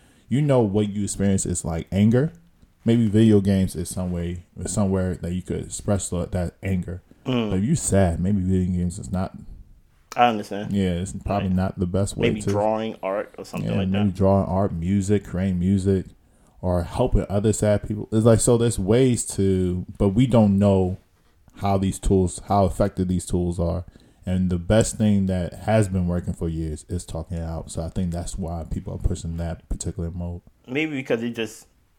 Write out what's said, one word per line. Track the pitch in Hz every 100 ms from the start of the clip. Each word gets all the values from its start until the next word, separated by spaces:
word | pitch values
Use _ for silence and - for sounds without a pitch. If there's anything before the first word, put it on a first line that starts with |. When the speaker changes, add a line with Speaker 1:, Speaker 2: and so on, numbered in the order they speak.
| _ _ -
Speaker 1:
you | 127
know | 151 131
what | 107 104 104
you | 104
experience | 98 - 101 98 -
is, | 90
like, | 82 82 -
anger, | 95 107 123 160 - _ _ _ _
maybe | 113 120 110
video | 107 113 104
games | 98 98 92 -
is | 85
some | - 90
way, | 87 85 90 - -
is | 90
somewhere | 117 98 95 92 -
that | 85
you | 90
could | - 87 82
express | - - 98 -
that, | 90 -
that | 92 87 -
anger. | 98 92 87 87 _ _ -
Speaker 2:
Mm. | 123 107
Speaker 1:
But | 95
if |
you're | 110 170
sad, | - 98 92 80
maybe | 90 104
video | 92 92 92 90
games | 90 -
is | -
not. | 92 95 - - - - - _ _ _ -
Speaker 2:
I | 123
understand. | 107 104 101 104
Speaker 1:
Yeah, | 101 92
it's | 87 95 -
probably | - 101 98
Speaker 2:
Right. | 92
Speaker 1:
not | 95 -
the | 90
best | 95 101 101
way | 117
Speaker 2:
Maybe | 107
Speaker 1:
to | 101
Speaker 2:
drawing | 101 107 110 110 -
art | 95 101 - -
or |
something | 95 - 104
Speaker 1:
Yeah, | 110
Speaker 2:
like | 92
Speaker 1:
maybe | 98 104
Speaker 2:
that. |
Speaker 1:
drawing | 92 95 98 -
art, | 92 101
music, | 85 87 101 95 104
creating | - 87 98 90
music, | 92 98 98 95 - - _ _ _ -
or | 92 87
helping | 85 - 127 107 -
other | 101 107
sad | 101 107 104 -
people. | 104 -
It's | 110
like, | 117 110
so | - 120
there's | 117 107
ways | 95 117 131 117 -
to, | - 98 92 90 90 90 -
but | 101
we | 98 127
don't | 117 104 98
know | 101 95 92 95 _ _ _ _ _ -
how | 101 98
these | 95 -
tools, | - 95 90 - -
how | 101
effective | 92 - 101 - 90
these | 90 -
tools | 90 87 87
are. | 85 85 - - _ _
And | - 92 92
the | 87
best | 85 107 - -
thing | 107 101 95
that | 92 82
has | - - 110 98
been | 95 87
working | 87 87
for | 87 85
years | 80 80 78 -
is | 87
talking | - 82 82 85
it |
out. | 82 80 80
So | -
I | 80
think | - 90
that's | 85 85 -
why | 82 85 80
people | - 92
are | 90
pushing | - 87 85 82
that | 85 80 -
particular | - 87 87 85
mode. | 87 87 87 - _ -
Speaker 2:
Maybe | 135 160
because | 139 127 120
it | 120
just, | 113 110 - - _ _